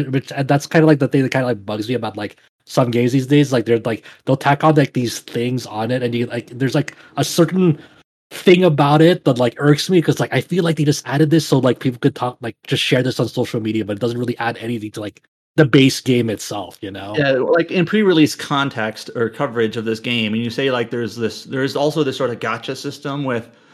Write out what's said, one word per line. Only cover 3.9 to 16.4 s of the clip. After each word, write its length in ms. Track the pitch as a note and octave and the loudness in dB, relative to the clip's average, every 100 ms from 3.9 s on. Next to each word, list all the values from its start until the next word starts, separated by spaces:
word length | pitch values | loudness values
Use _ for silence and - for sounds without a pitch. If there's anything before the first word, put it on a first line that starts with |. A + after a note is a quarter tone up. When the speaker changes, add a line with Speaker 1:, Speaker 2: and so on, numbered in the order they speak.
| A2 - - - | -6 -8 -8 -2
Speaker 1:
they'll 100 | C#3 | 0
tack 260 | C#3+ C#3+ | 2 2
on, 120 | D#3+ D3+ | 4 4
like, 180 | C3+ | 2
these 260 | B2+ A#2+ - | 0 -4 -6
things 440 | - A#2+ B2 B2+ - | -8 -6 -2 -4 -6
on 260 | G#2+ A2+ | -6 -4
it, 120 | B2+ | -2
and 100 | A#2+ A#2+ | -2 -2
you, 100 | A#2+ | -4
like, 200 | A#2+ - | -6 -10
there's, 260 | A#2+ C3 C#3+ | -4 -2 0
like, 200 | C#3 - - - | -2 -8 -10 -4
a 60 | |
certain 560 | C#3 - E3 F#3 F3+ D3 - _ _ _ _ | -2 2 2 4 2 2 -4 _ _ _ _
thing 320 | - - F3+ | -2 4 6
about 380 | F#3 D3 C#3+ D3+ | 6 4 4 6
it 220 | D#3+ F3+ - | 6 4 2
that, 120 | A#2+ | 2
like, 180 | B2 - | 0 2
irks 320 | C#3+ D3 - | 2 2 2
me, 120 | F3+ | 2
'cause, 180 | D#3 B2 | 2 0
like, 140 | B2+ | -2
I 80 | C3 | -4
feel 220 | - F3 | -2 -2
like 140 | E3+ D#3+ | 0 0
they 60 | |
just 240 | D3 D3 A#2+ | 0 0 -2
added 220 | C3+ D3+ | 0 2
this 160 | D#3+ - | 2 2
so, 120 | C3+ | 2
like, 200 | B2+ A#2+ | 2 0
people 200 | C3+ A#2+ | -2 -2
could 160 | C#3 - | -2 -2
talk, 220 | B2 - | -6 -6
like, 140 | A#2 - - | -12 -12 -4
just 140 | C3 | -4
share 200 | - B2+ | 0 0
this 160 | B2+ A#2 | 0 -2
on 80 | A#2+ | -2
social 340 | - A#2 B2 | -4 -4 -4
media, 240 | A2 A2 G#2 | -4 -4 -4
but 80 | G#2 | -4
it 20 | |
doesn't 180 | A#2+ A#2+ | -4 -4
really 200 | A#2+ A#2+ | -6 -4
add 180 | A#2 A2+ | -6 -6
anything 340 | A2+ A#2+ G#2+ | -6 -8 -8
to, 100 | A2+ | -10
like, 220 | G#2 - _ _ _ - | -12 -14 _ _ _ 2
the 80 | D3 | 4
base 360 | C#3 C3+ - | 6 6 4
game 280 | - B2 A2 | 0 0 0
itself, 480 | G2+ | -4